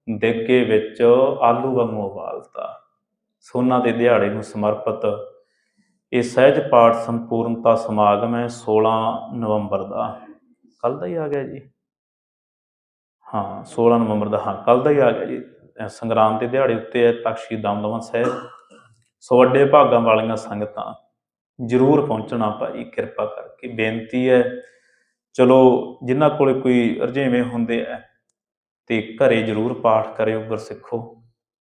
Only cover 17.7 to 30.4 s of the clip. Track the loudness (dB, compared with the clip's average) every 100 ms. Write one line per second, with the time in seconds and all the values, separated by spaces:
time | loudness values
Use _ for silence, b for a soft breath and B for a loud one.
17.7 | -4 -4 -8 -6 -4 -4 -4 -12 -20 _
18.7 | -20 _ _ _ _ 0 4 6 6 6
19.7 | 6 6 4 4 2 2 -6 -8 -8 -8
20.7 | -10 -12 -14 _ _ _ _ _ -12 0
21.7 | 2 4 4 2 -4 -6 -4 -4 -4 -8
22.7 | -8 -14 -14 -14 -8 -8 -8 -18 -16 -12
23.7 | -4 -4 -4 -6 -2 2 4 2 -4 B
24.7 | B B B B B _ 2 6 8 8
25.7 | 4 -2 -10 -4 0 2 2 0 2 2
26.7 | 2 2 -2 -4 -2 -2 -2 -2 -4 -4
27.7 | -4 -6 -12 -16 _ _ _ _ _ _
28.7 | _ -6 -4 -4 0 2 2 0 -2 -2
29.7 | -2 2 2 0 -4 -4 -4